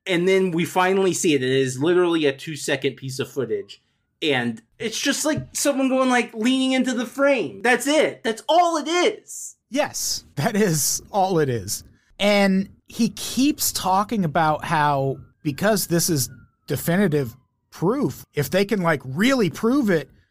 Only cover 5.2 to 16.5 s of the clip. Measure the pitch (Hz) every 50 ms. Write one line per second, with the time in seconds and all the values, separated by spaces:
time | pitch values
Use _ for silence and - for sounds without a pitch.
5.2 | - 302 302 220 - - - - - 294 277 262 269 262 262 262 262 254 247 240
6.2 | 233 240 - 226 214 247 262 262 262 262 262 262 254 262 247 233 247 - - -
7.2 | 277 277 277 240 175 131 - 196 - 240 254 240 247 285 294 311 233 143 - -
8.2 | - 240 220 - - - 311 349 349 339 330 311 277 294 339 359 349 220 - -
9.2 | - - - - - - - _ _ _ 214 285 285 - - - - - - -
10.2 | - - _ - 147 233 214 196 220 190 156 151 - - - - - - - 208
11.2 | 185 190 196 160 151 131 123 113 90 - - - - - - _ _ _ _ -
12.2 | 196 202 208 202 196 196 190 190 196 - - _ _ - - - 226 208 - -
13.2 | - - - 233 262 294 311 - - - - - - 185 185 190 208 202 240 214
14.2 | 180 160 135 175 160 156 156 147 - - 170 156 147 147 143 139 135 135 131 139
15.2 | - - _ _ - 151 135 - 190 208 220 196 - - 165 170 165 - 170 143
16.2 | 120 - - - - -